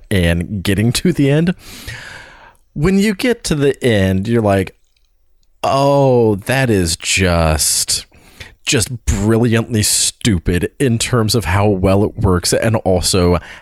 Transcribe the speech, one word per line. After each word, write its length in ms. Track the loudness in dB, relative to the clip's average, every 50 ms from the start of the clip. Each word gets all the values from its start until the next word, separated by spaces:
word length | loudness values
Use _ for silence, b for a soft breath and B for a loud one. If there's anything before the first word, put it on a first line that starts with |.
| -6 -4
and 540 | -2 0 2 2 0 0 -2 -4 -6 -6 -4
getting 280 | -2 0 0 0 0 0
to 200 | 0 0 -2 0
the 160 | 0 2 2
end. 240 | 2 2 0 -2 -4 B B B B B B B B B B B B B B B B B B B B B B _ -6
When 240 | -2 0 0 2 2
you 160 | 2 0 0
get 300 | 0 -2 -2 -2 -2 -4
to 100 | -4 -2
the 260 | 0 0 0 0 0 0
end, 440 | 2 2 2 2 2 0 0 0 0
you're 140 | 0 2
like, 340 | 2 2 2 2 0 -4 -8 _ _ _ _ _ _ _ _ _ _ _ _ _ _ _ _ _ -4
Oh, 720 | -2 0 2 2 2 2 4 4 4 4 4 4 2 0
that 340 | 0 -2 -4 -2 0 0 2
is 280 | 2 2 0 0 -2 -4
just, 1080 | -6 -4 -2 0 0 2 2 2 2 2 0 0 -2 -2 -2 -2 -4 -4 -6 -8 -8 _ B B B B B B B B B B -6
just 400 | -4 -2 -2 -2 -4 -6 -6 _
brilliantly 800 | -2 -2 0 2 2 2 2 2 2 2 0 -2 0 0 0 0
stupid 880 | 0 0 -2 -2 -4 -4 -4 -2 0 0 0 0 -2 -2 -2 -2 -4 _ -2
in 180 | 0 0 0 0
terms 380 | -2 -2 0 0 0 0 0
of 100 | -2 -2
how 220 | -2 0 0 2 2
well 340 | 2 2 2 2 2 2 2
it 140 | 0 -2 -2
works 360 | 0 0 2 0 0 0 0
and 220 | 0 0 0 0 0
also 600 | 0 0 0 0 0 0 0 2 2 2 2 2 B B B B